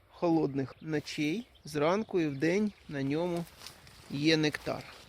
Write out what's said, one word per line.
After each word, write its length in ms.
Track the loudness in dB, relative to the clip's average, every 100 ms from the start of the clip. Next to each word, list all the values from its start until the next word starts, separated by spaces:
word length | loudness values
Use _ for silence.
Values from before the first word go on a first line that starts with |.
| _
холодних 680 | -2 2 4 2 0 -4 -8
ночей, 680 | -4 -4 -4 -2 -2 -2 -6 -16 -8
зранку 540 | 0 2 2 0 0
і 80 | 0
вдень 440 | 0 2 2 0 -2 -8
на 140 | -4
ньому 420 | 0 0 0 -2 -6 -12 -18 -18 -20 -20 -8
є 260 | 0 4 4
нектар. 460 | 4 0 -4 -6 -8 -18